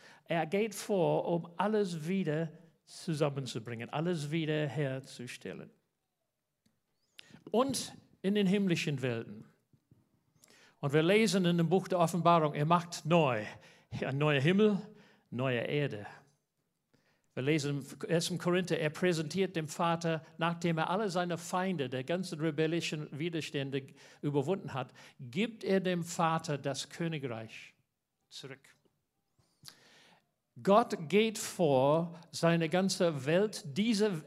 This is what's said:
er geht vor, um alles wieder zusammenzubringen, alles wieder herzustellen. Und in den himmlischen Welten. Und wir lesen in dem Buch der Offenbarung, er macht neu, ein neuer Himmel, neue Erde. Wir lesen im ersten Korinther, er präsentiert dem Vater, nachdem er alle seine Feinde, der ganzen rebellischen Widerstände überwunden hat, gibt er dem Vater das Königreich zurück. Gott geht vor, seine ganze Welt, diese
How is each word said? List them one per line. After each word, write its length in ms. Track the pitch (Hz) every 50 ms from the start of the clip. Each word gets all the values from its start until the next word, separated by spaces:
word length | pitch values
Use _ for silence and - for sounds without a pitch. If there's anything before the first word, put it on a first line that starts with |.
| - - - - _ -
er 160 | 160 165 165
geht 300 | 156 196 196 226 220 196
vor, 520 | - - - 208 185 160 147 151 160 -
um 220 | - 170 170 170 - -
alles 500 | - 190 214 220 208 208 180 175 160 147
wieder 440 | 170 196 196 180 156 147 160 165 160 - - - - _ _ _
zusammenzubringen, 1040 | - - - - 175 156 139 156 143 139 143 131 120 - 120 107 120 120 113 117 -
alles 400 | - 147 165 180 180 156 147 143
wieder 380 | 160 165 156 151 151 151 151
herzustellen. 1040 | 143 117 156 147 131 131 135 127 - - - 120 120 - - - 95 80 - - - - _ _ _ _ _ _ _ _ _ _ _ _ _ _ _ _ _ _ _ _ _ _ _ _ _ _ _ _ - - - - - _ -
Und 460 | - 220 269 277 233 - - - - - - _ _ _
in 140 | - 190 208
den 100 | 208 202
himmlischen 560 | 180 196 208 196 185 170 - - 156 143 123
Welten. 420 | 127 127 117 113 113 - - 110 - - _ _ _ _ _ _ _ _ _ _ _ _ _ _ _ _ _ _ - - - - - - _ _
Und 120 | 147 143 139
wir 80 | 156
lesen 440 | 156 175 202 220 226 190 170 202 180
in 120 | 170 175
dem 100 | 170 165
Buch 200 | 151 185 190 190
der 100 | - 185
Offenbarung, 560 | 175 170 160 - 175 156 170 170 165 156 147 147
er 120 | 147 147
macht 420 | 160 170 175 170 - - - -
neu, 360 | 151 175 170 151 131 120 107 104 - - - - - - - _ _
ein 300 | - - - - 131 139
neuer 200 | 151 151 147 135
Himmel, 400 | 127 165 190 202 214 208 202 175 - - - - - - _ _ _ _
neue 300 | - 120 131 135 123 117
Erde. 440 | - - 147 147 147 127 113 104 101 - - - - _ _ _ _ _ _ _ _ _ _ _ _ _ _ _ _ _ _ _ _ _ _
Wir 80 | -
lesen 420 | 127 143 160 151 131 143 143 139 123 - - -
im 100 | - -
ersten 280 | 165 170 170 - 180
Korinther, 400 | - - 175 175 185 180 - 165
er 140 | - 156 151
präsentiert 640 | 151 - 185 180 170 160 160 147 - 190 190 185 -
dem 120 | 165 156
Vater, 560 | 143 - - 175 170 170 170 170 165 160 160 - - -
nachdem 400 | - 160 170 170 170 - 170 165
er 140 | 156 160 -
alle 180 | 180 208 226 196
seine 300 | 160 180 175 175 170 165
Feinde, 500 | - - 190 180 185 190 185 143 131 123
der 140 | 127 127 131
ganzen 360 | 151 170 185 185 185 185 147
rebellischen 680 | 156 160 143 151 156 160 170 170 165 - 170 151 151 - 156
Widerstände 680 | 131 160 175 170 160 147 - - 143 135 139 135 139 131 - - - - - - -
überwunden 540 | - 147 139 143 127 156 196 - - - -
hat, 180 | 131 131 - - - - - - -
gibt 440 | 135 120 117 180 226 247 226 - -
er 160 | - 190 190
dem 240 | 175 185 180 175 165
Vater 560 | - - - 170 160 160 165 - - 147 131
das 280 | 131 143 131 - -
Königreich 840 | - - - 170 165 160 147 131 123 113 113 113 110 - - - - - _ _ _ _ _ _ _ _ _ _ _
zurück. 400 | - - - 127 131 - _ - _ _ _ _ _ _ _ _ _ _ _ _ _ _ _ _ _ _ - - - _ _ - - - - - _ _ _ _ _ _ _ _ _ 123 117
Gott 460 | 190 196 220 240 233 214 175 160 139
geht 280 | 185 208 226 220 214
vor, 840 | - - - - - 175 147 135 127 131 143 151 165 175 170 170 - - -
seine 380 | - - 165 165 170 170 165 156
ganze 560 | 160 180 196 190 - - 185 170 151 135 123
Welt, 380 | 143 165 185 214 214 - - -
diese 580 | 147 131 180 214 240 220 196 214 214 180 151 -